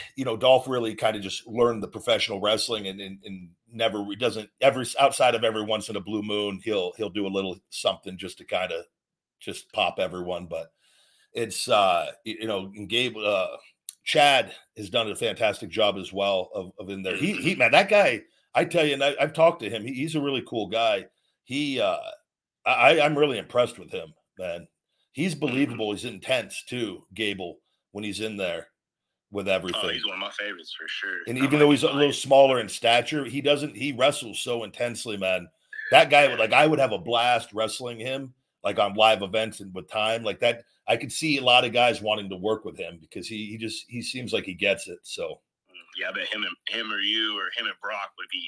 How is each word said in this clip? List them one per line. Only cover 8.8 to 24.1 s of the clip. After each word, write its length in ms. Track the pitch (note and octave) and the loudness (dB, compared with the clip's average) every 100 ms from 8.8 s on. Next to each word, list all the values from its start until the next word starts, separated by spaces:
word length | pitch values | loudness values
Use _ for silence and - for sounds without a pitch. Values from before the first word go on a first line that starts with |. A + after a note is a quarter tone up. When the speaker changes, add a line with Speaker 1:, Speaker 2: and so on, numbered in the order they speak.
| - _ _ _ _ _ | -10 _ _ _ _ _
Speaker 1:
just 320 | - - - | -12 -12 -8
pop 260 | - F2+ - | -2 0 0
everyone. 500 | F#2 F2+ F2 F2 F2 | -4 -4 -6 -6 -6
But 260 | E2 E2 _ _ _ _ _ _ | -10 -10 _ _ _ _ _ _
it's, 380 | - A2+ - - | -6 -4 -4 2
uh, 420 | A2 F#2+ F2 D2+ - - | 4 6 4 0 -8 -12
y-, 100 | G2 | -8
you 60 | A2 | -4
know, 220 | G2+ F#2+ G#2 | -4 -6 -12
and 140 | G2 | -4
Gabe, 260 | A2+ B2+ G#2+ | -2 -2 -2
uh, 400 | G#2 G2 F2+ C2 - _ - - | -2 0 -2 -8 -20 _ -20 -14
Chad 500 | - D3+ C#3+ C3+ A2 - _ - | -2 4 6 6 2 -8 _ -14
has 140 | G2 | -4
done 200 | A#2 A2 | -2 -2
a 60 | G2 | -2
fantastic 540 | A#2 G2 A2 G2 G2+ | -4 0 -2 -2 -8
job 260 | F2 G#2 G2 | 0 0 0
as 140 | F2+ | -8
well 380 | F#2+ G2 F#2+ F#2 | -2 0 0 -2
of, 200 | G#2 F#2 - | -8 -10 -12
of 100 | F#2+ | -12
in 120 | G2 | -8
there. 140 | F#2 F2+ | -6 -2
He, 160 | D#3+ | -2
he, 200 | G#3 C#3+ | -2 -2
Speaker 2:
Mm-hmm. 80 | F#3+ | 2
Speaker 1:
man, 120 | A#2 | 6
that 160 | C#3+ G3 | 6 6
guy, 360 | G#3 F3 A2+ - _ _ | 4 4 2 -8 _ _
I 120 | B2+ D#3+ | 0 2
tell 200 | E3+ D3+ | 2 2
you, 80 | |
and 100 | C#3 | 2
I, 120 | C#3 C#3 | 0 2
I've 120 | D3 | -2
talked 280 | D#3 E3 E3+ | 4 4 4
to 80 | G#2+ | -6
him. 160 | A2 A2 | -6 -6
He, 80 | |
he's 220 | C3 D#3+ D#3 | -6 -4 -2
a 60 | |
really 220 | C#3+ C3+ A#2 | -2 -4 -4
cool 220 | A#2+ G2 | -4 -2
guy. 380 | A2 A#2 G2+ F#2 _ _ _ _ | 2 2 2 -2 _ _ _ _
He, 340 | C3 D3 C3 | -4 -2 0
uh, 180 | G2+ D#2+ G#1 - _ _ _ _ - | 0 0 -6 -14 _ _ _ _ 0
I, 340 | B2 B2 E3 | 6 8 8
I, 60 | D3 | 4
I'm 120 | D3 | 4
really 200 | D3 A#2 | 2 2
impressed 420 | F2+ B2 A#2+ - | -2 0 0 0
with 120 | E2 | -12
him, 220 | G#2 E2 | -12 -12